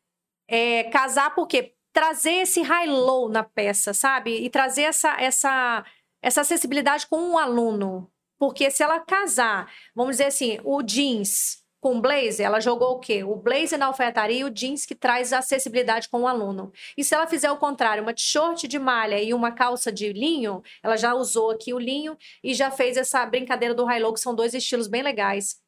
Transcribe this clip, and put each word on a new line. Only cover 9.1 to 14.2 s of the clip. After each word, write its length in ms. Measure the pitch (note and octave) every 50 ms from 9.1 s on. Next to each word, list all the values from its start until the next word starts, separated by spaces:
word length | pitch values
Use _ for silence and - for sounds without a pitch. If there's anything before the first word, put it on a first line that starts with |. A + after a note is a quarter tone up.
| F#4+ G4 G4+ D#4+ - B3+ A#3+ A3 G#3 F#3+ F3+ - - - - - -
vamos 180 | A3+ B3 C4+ C4
dizer 100 | B3 C#4
assim, 320 | C#4 C#4 - C4+ A3+ G#3 -
o 200 | - C#4 C#4 C#4
jeans 800 | B3 G3+ G3+ C4 C#4+ C4+ A#3+ G#3+ G3 - - - - - - - _ _ _ _
com 200 | - C4 B3 A3+
blazer, 460 | G#3+ C4 D4 C#4 B3+ G#3+ G3 G3+ G3+
ela 140 | G3+ G#3+ A3
jogou 320 | A3+ B3 A#3+ A#3+ B3 B3+
o 60 | B3+ B3+
quê? 240 | - - G#3+ G3 F#3+
O 100 | G3 G#3+
blazer 420 | F#3+ - A#3+ B3+ D4 D#4+ D#4+ D#4+
na 100 | C#4+ C4+
alfaiataria 520 | C4 C4 C4+ B3 A#3 A#3 A#3